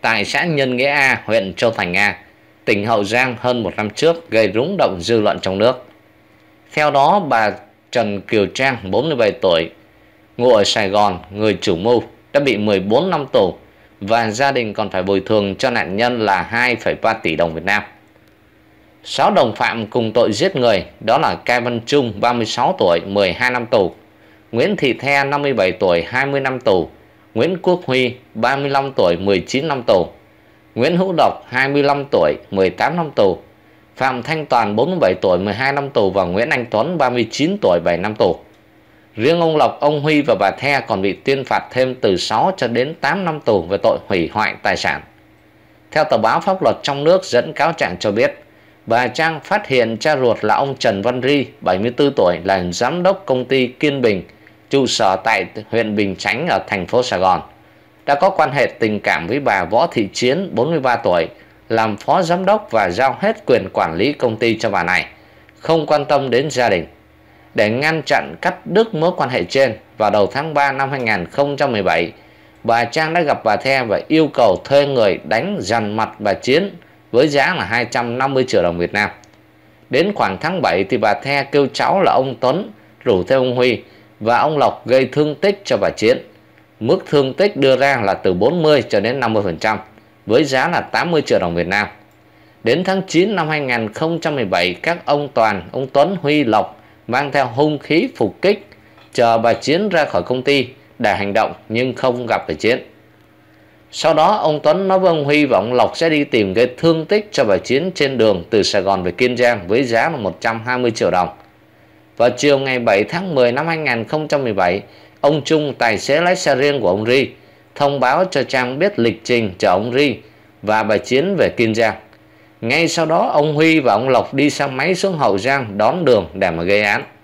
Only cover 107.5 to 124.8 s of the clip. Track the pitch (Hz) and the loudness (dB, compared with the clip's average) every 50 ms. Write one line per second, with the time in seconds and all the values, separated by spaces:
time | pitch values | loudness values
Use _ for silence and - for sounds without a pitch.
107.5 | 98 87 - - 127 139 165 190 180 - 147 135 135 120 110 110 101 90 85 - | 2 0 0 0 -2 0 0 -2 -2 -2 -2 -2 2 2 4 4 4 2 -2 0
108.5 | - 107 90 - - 104 92 95 98 95 90 90 90 - 123 123 123 117 123 120 | 0 2 2 2 0 0 2 2 0 0 0 -4 -2 0 0 0 2 2 2 2
109.5 | 120 107 92 85 104 120 143 120 117 113 123 160 170 139 107 92 87 - - 117 | 2 0 -2 -2 0 0 0 2 0 0 0 0 -2 -4 -6 -6 -6 -4 -4 -4
110.5 | 113 113 110 120 127 123 123 120 113 - 117 90 85 90 87 85 - - - _ | -4 -4 -4 -4 -4 -2 -2 -2 -2 0 -2 0 2 0 0 -2 -4 -14 -20 _
111.5 | _ _ _ _ _ _ _ _ _ _ _ _ _ - 120 123 123 - - 147 | _ _ _ _ _ _ _ _ _ _ _ _ _ 0 0 0 2 2 2 2
112.5 | 143 135 135 135 127 123 117 117 101 101 107 101 - 170 190 190 165 135 123 120 | 2 2 2 -2 -2 0 2 2 2 2 2 0 -4 -6 -6 -2 0 2 2 2
113.5 | 120 135 156 165 165 160 156 139 123 113 110 - - 156 156 143 - 147 135 120 | 2 0 -2 -2 -4 -4 -2 -4 -4 -4 -4 -4 -4 -6 -2 -2 -2 -2 -2 -2
114.5 | 104 95 92 87 90 101 98 - - - - - _ _ - 143 156 151 131 - | 0 0 0 0 0 -2 -6 -10 -20 -20 -20 -20 _ _ 0 0 0 0 0 0
115.5 | 160 156 151 143 120 - 131 117 107 95 - - 135 156 170 175 180 175 - 156 | 0 0 0 -2 -2 -2 0 0 0 -2 -2 0 0 0 2 0 0 0 0 0
116.5 | 139 127 139 147 143 139 107 90 90 101 107 113 123 139 127 - - - - _ | 0 2 2 0 0 0 0 0 0 0 2 2 2 2 2 -2 -6 -16 -20 _
117.5 | _ _ _ _ _ - 147 143 143 139 123 123 139 160 190 185 - 143 123 - | _ _ _ _ _ 0 0 0 2 2 0 2 2 2 0 0 0 -4 -4 -2
118.5 | - 131 127 123 127 139 170 202 - - 117 117 98 - - - 127 120 113 101 | -2 -2 -2 -2 -2 -2 -2 -2 0 0 0 0 0 -2 -4 -2 0 0 0 -2
119.5 | 90 - - 101 90 92 107 123 120 135 147 143 110 - - - _ _ _ _ | -4 0 0 2 2 2 0 -2 0 0 0 0 0 -4 -12 -20 _ _ _ _
120.5 | _ _ - 101 107 110 110 104 107 98 - - 120 131 151 190 202 165 120 90 | _ _ -4 -2 0 0 0 0 0 -2 0 0 0 0 2 0 0 0 0 0
121.5 | - - 120 110 107 107 117 107 98 - - - - _ _ _ _ _ _ _ | 2 0 0 0 2 0 0 0 -2 -4 -12 -20 -20 _ _ _ _ _ _ _
122.5 | _ _ - 113 131 156 170 160 - 170 165 160 160 175 214 262 - 151 147 156 | _ _ -4 -2 0 0 0 0 0 -2 -2 0 0 0 0 0 2 0 0 2
123.5 | 151 147 156 165 160 160 135 120 101 107 123 135 127 117 101 - - 139 143 147 | 2 2 4 4 4 4 4 2 2 2 2 2 2 2 2 0 0 0 0 0
124.5 | 139 - 143 143 131 131 | 2 0 -4 -4 -2 -4